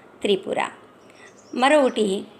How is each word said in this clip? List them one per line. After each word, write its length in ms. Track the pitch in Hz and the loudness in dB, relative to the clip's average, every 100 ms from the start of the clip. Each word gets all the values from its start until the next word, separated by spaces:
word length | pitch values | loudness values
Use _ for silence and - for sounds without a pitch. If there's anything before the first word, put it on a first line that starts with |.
| - - | -20 -6
త్రిపుర. 360 | 214 190 - - - - - - - - - - - | -2 -2 -2 -4 -6 -10 -20 -20 -20 -20 -20 -20 -12
మరొకటి 720 | 247 262 302 254 240 208 196 - - | -2 2 4 2 0 -2 -2 -8 -18